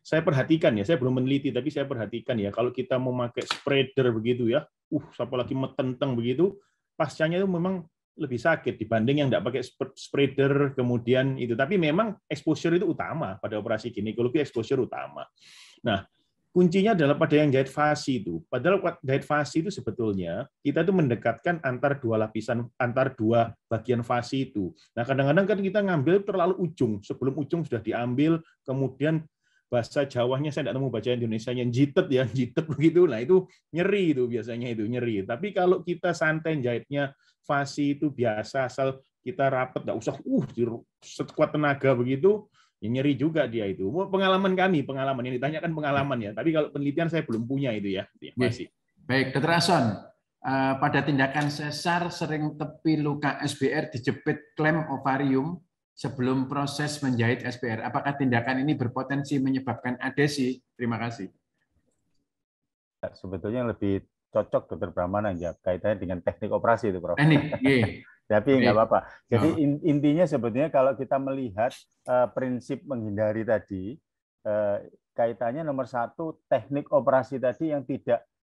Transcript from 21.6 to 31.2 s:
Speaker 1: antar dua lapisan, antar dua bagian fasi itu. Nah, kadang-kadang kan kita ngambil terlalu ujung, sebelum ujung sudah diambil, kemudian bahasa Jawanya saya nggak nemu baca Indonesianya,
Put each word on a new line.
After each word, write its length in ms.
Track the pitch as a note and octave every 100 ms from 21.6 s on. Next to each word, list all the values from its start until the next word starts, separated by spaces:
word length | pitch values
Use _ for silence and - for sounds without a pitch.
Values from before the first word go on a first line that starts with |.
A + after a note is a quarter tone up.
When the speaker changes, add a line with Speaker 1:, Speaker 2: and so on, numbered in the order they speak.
| C3+
Speaker 1:
antar 320 | B2 C#3+ C#3
dua 160 | A#2
lapisan, 560 | A2 G#2+ A2+ A2 A#2+ A#2+ -
antar 320 | B2 B2 C3 -
dua 320 | A2 A#2 A2 - _
bagian 400 | A2 - A#2 A#2
fasi 480 | B2 A#2 C3+ B2
itu. 160 | G#2 F2 - _
Nah, 80 | -
kadang-kadang 480 | A#2+ C3+ C#3 E3 G3
kan 80 | G3+
kita 240 | F#3+ G#3
ngambil 400 | G3 E3 C3 G3
terlalu 320 | G3+ F#3+ F3 F#3 E3+
ujung, 320 | - A#2 G#2
sebelum 320 | - - C3 D3+
ujung 240 | C#3 E3+ D#3
sudah 160 | A#2
diambil, 560 | G#2 A2+ A#2+ B2 D#3 E3 - _
kemudian 640 | - C3+ C3 - D3 D#3+ D#3 _ _ _ _
bahasa 400 | B2 A2 D3 C#3
Jawanya 480 | B2 B2 C3 D3+
saya 160 | D3 C3
nggak 80 | C3
nemu 160 | C3+
baca 160 | A2+ B2
Indonesianya, 560 | B2